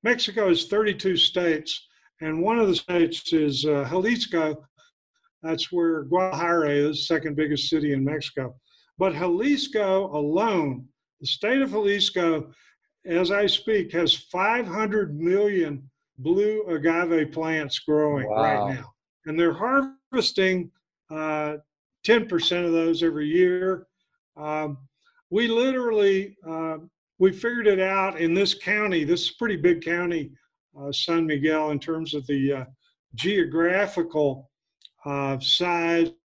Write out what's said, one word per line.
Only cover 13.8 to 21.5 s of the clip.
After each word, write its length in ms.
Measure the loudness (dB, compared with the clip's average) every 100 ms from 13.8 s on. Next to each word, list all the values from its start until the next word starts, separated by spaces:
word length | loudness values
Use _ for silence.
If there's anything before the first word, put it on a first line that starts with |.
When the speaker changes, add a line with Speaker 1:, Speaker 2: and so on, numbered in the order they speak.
| 0
Speaker 1:
has 200 | -2 0
five 540 | -2 -4 -2 0 0 -2
hundred 520 | -2 0 0 -2 -2
million 720 | 0 2 2 2 -2 -4 -12 _ _ -8
blue 440 | -2 2 2 0 -2
agave 640 | 0 0 0 2 0 0
plants 480 | -4 -4 -2 -4 -6
growing 480 | 0 2 2 0 -2
right 320 | 0 2 0
Speaker 2:
Wow. 100 | -2
Speaker 1:
now. 240 | -4 -10 _ _ _ -6
And 120 | 2
they're 140 | 2
harvesting, 1160 | 2 0 0 0 -8 _ -2 0 2 2 0 -4 _ _ _ _
uh, 480 | -8 -4 -2 -4